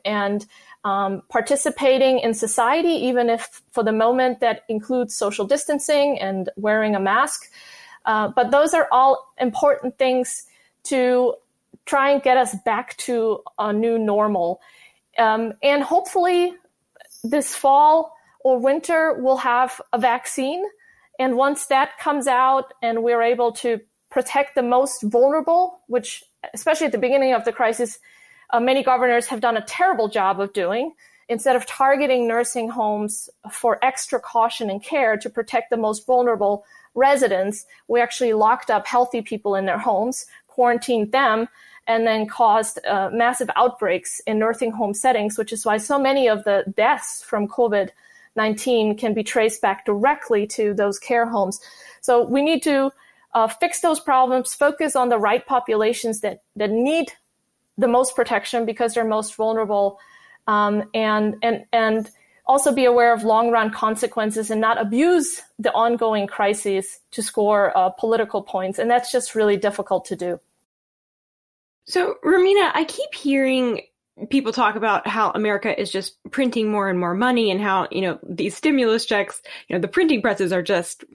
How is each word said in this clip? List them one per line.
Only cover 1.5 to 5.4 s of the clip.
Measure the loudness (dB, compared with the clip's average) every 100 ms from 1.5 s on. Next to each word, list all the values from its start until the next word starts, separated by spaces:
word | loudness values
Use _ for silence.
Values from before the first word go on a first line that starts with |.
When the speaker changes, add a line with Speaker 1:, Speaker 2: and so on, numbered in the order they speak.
| -2 -2 0 2 4 4 2
Speaker 1:
in | 0
society, | -2 -2 0 2 2 2
even | 0 0 0 0
if | 0 -4 -16 _
for | -2
the | 0
moment | 2 2 2 0 0
that | -2 -2 -6
includes | -8 -2 -2 -2 -2
social | -4 -2